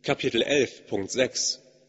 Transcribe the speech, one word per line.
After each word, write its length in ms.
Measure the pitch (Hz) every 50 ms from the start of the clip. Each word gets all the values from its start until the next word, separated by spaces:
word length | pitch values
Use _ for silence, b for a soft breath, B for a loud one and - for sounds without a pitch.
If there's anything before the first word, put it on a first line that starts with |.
| - -
Kapitel 320 | 139 - - 131 113 113
elf, 460 | - - 143 147 123 - - - - -
Punkt 240 | 117 101 95 92
sechs. 500 | - 113 127 123 - - - - - - _ - _ _ _